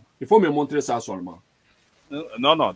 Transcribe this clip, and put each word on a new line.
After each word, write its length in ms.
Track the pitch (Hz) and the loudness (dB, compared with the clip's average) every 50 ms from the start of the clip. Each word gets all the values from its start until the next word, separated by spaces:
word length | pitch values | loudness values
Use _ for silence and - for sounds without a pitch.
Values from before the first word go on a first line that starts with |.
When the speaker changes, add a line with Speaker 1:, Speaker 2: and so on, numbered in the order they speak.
| _ _ _ - | _ _ _ -12
Speaker 1:
il 60 | 135 | 0
faut 120 | - 202 214 | 4 4 6
me 80 | 185 156 | 6 4
montrer 320 | 143 147 143 - 151 147 | 2 0 -2 0 -2 -2
ça 180 | - - 123 117 | -2 -2 -4 -4
seulement. 400 | - 113 95 92 87 87 85 90 _ _ _ _ _ _ _ _ _ _ _ _ _ - | -4 -8 -10 -10 -10 -14 -16 -18 _ _ _ _ _ _ _ _ _ _ _ _ _ -12
Speaker 2:
Non, 440 | 143 151 160 - 110 117 127 147 165 | -12 -12 -12 -10 -8 -2 2 2 4
non, 160 | 156 131 98 92 | 4 2 -2 -2